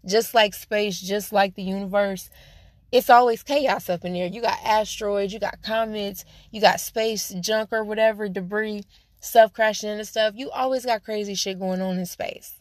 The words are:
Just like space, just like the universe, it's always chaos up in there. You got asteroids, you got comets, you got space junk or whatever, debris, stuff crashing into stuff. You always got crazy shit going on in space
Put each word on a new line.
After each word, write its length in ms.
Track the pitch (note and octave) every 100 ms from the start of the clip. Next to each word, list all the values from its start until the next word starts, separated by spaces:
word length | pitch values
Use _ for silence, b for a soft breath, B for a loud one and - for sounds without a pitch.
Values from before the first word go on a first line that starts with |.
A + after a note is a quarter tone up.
Just 300 | C#4 B3+ A3+
like 200 | A#3 G#3+
space, 460 | - - G#3+ G#3 F3
just 320 | F#3 G#3 F#3+
like 220 | G#3 G3
the 80 | F#3+
universe, 680 | F#3+ G3 G3 G3+ G3+ F#3+ - b b b b b _
it's 180 | B3 -
always 360 | A#3+ B3 A3+
chaos 440 | - C#4+ C4 - -
up 160 | F3
in 80 | F3+
there. 140 | F3+ F3+
You 160 | G3+
got 160 | A3+ G3+
asteroids, 680 | G#3+ A3 G#3+ - G#3 G3+ G3+
you 60 | G#3+
got 240 | G3+ -
comets, 640 | - A3 A3+ G#3+ G3+ F#3+ - b b
you 100 | A3
got 200 | G3+ -
space 480 | - - A3 G#3+ - F#3+
junk 280 | F3 A3 G#3+
or 120 | A3
whatever, 440 | G#3 G#3+ A3 G#3 G#3+
debris, 540 | F#3 F3+ G#3 A3 G#3 G3+ b b _
stuff 320 | - A#3 A3
crashing 360 | - A3 G#3 G#3
into 160 | G#3
stuff. 300 | G#3+ A3 A3 G#3
You 140 | C#4
always 340 | - C4 C4
got 200 | B3 A3
crazy 320 | - G#3+ G3+ F#3+
shit 240 | G3 F#3
going 200 | F#3 F#3
on 160 | F#3+ F#3
in 100 | F3+
space 480 | - - - - -